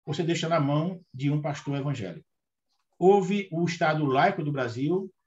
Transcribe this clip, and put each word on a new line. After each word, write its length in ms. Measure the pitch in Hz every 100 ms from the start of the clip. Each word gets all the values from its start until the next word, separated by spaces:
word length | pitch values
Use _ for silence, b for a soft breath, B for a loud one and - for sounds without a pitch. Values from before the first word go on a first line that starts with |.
você 180 | - 147
deixa 260 | 165 160 160
na 100 | 165
mão 420 | 139 151 175 190 -
de 180 | 131 143
um 120 | 151
pastor 340 | 147 143 143 139
evangélico. 500 | 143 120 92 80 - _ _ _ _ _ _ -
Houve 500 | 185 202 175 202 190
o 120 | 156
Estado 420 | 170 - 160 156 143
laico 360 | 131 185 190
do 80 | 151
Brasil, 640 | 135 120 113 147 190 196 -